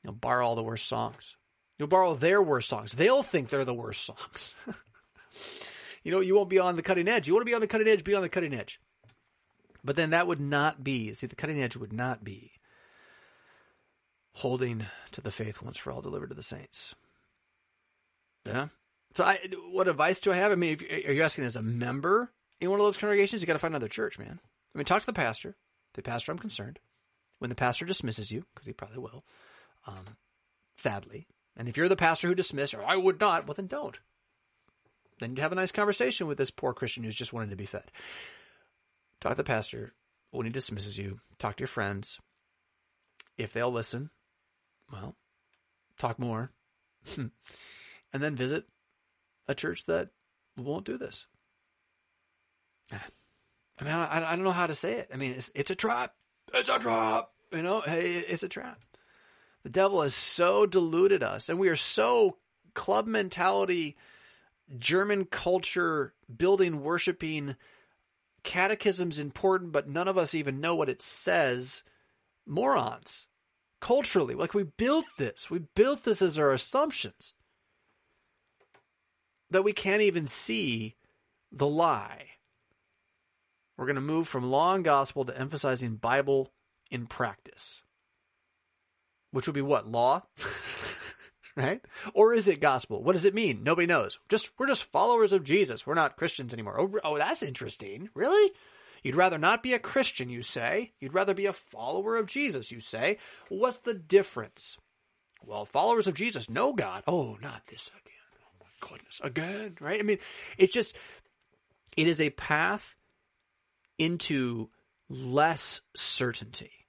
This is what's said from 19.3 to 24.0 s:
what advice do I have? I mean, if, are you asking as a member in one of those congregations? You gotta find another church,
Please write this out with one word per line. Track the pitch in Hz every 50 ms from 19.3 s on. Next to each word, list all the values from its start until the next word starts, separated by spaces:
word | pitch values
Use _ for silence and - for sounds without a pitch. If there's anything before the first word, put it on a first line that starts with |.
| 196 180 180 190 185 175 170 175
what | 185 190 185
advice | 185 160 139 151 170 190 -
do | - 202
I | 180
have? | 180 196 208
I | 202
mean, | 175 175 165 156
if, | 151 - - 156 147 -
are | 147
you | 139 147 160
asking | 156 - - 135
as | 120 113
a | 123
member | 110 113 120 117 123 123 127 139 143 175 196 226 247 240 _ _ _ _ _ _
in | 170 180
one | 196 202
of | 208
those | 208 196
congregations? | - 202 208 208 202 196 196 240 208
You | 170
gotta | 165 160 151
find | - 165 160
another | 139 117
church, | 104 - -